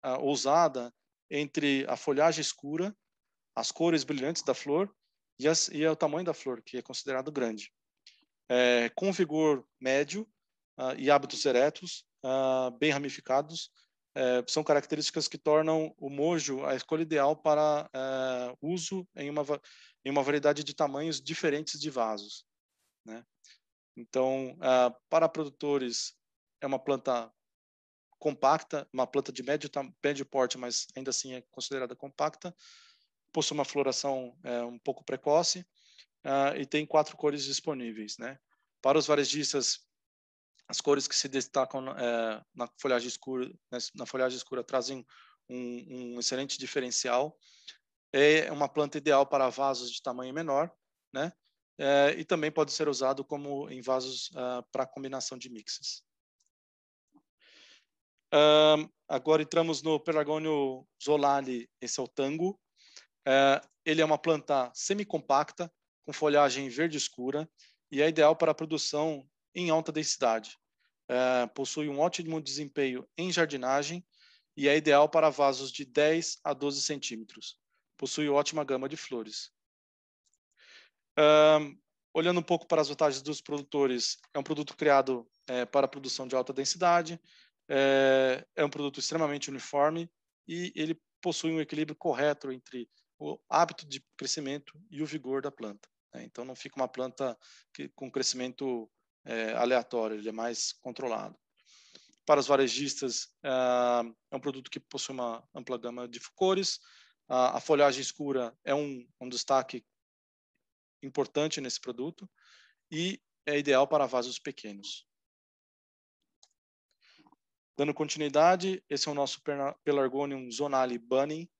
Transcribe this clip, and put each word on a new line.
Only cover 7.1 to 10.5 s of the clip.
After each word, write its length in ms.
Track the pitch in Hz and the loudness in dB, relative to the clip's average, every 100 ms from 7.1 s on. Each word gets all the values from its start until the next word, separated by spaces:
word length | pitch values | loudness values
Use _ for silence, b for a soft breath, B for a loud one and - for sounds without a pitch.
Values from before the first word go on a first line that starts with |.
| 131 143 | -6 -4
grande. 420 | 143 120 107 - _ _ _ - b _ _ _ | -2 -2 -4 -12 _ _ _ -20 b _ _ _
É, 400 | 123 123 123 117 - | 4 6 4 2 0
com 160 | 196 | -2
vigor 520 | 185 165 151 156 139 - _ | 2 0 4 4 2 -2 _
médio, 480 | 127 135 147 196 220 _ _ | 0 2 2 -4 -10 _ _